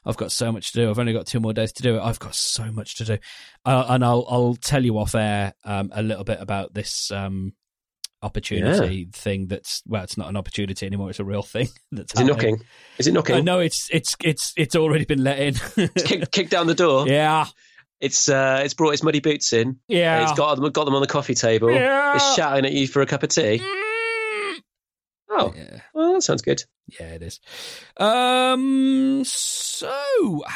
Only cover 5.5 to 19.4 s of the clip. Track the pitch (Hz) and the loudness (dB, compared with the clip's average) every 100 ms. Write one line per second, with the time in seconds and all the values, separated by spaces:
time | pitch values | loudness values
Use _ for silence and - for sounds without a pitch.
5.5 | - 104 101 98 107 110 98 101 92 98 | -6 -6 -6 -4 -4 -4 -4 -6 -6 -4
6.5 | 98 95 101 - - - 98 98 95 95 | -6 -6 -8 -8 -6 -6 -6 -6 -6 -8
7.5 | - _ _ _ _ - _ 104 - - | -10 _ _ _ _ -18 _ -8 -8 -4
8.5 | 101 104 196 90 95 90 - 107 98 92 | 0 2 2 2 -2 -8 -8 -4 -4 -4
9.5 | 95 - - - 107 90 - 85 101 92 | -6 -8 -10 -6 -6 -6 -8 -6 -8 -6
10.5 | - 98 95 95 98 98 98 98 101 - | -6 -6 -6 -6 -6 -6 -8 -6 -6 -4
11.5 | 110 127 - _ 127 - 110 127 139 117 | -4 -4 -6 _ -12 -4 2 2 4 2
12.5 | 107 - - - - - - - 131 170 | 0 -6 -20 -12 -2 2 2 4 2 4
13.5 | 185 165 - - 165 - - 170 - - | 2 0 -2 -2 -2 -2 -2 -2 -2 -4
14.5 | - 151 170 156 156 143 143 131 139 143 | -2 0 2 4 2 2 2 2 2 0
15.5 | 123 - - 233 - 156 190 - 202 165 | -2 -2 0 0 0 0 0 0 -2 2
16.5 | 180 165 160 175 135 143 143 156 156 147 | 2 2 4 6 6 4 4 4 2 0
17.5 | - _ - _ _ 143 - - 135 135 | -6 _ -20 _ _ -2 0 2 4 4
18.5 | 135 139 - 156 143 151 151 156 147 | 2 0 2 2 4 2 2 2 0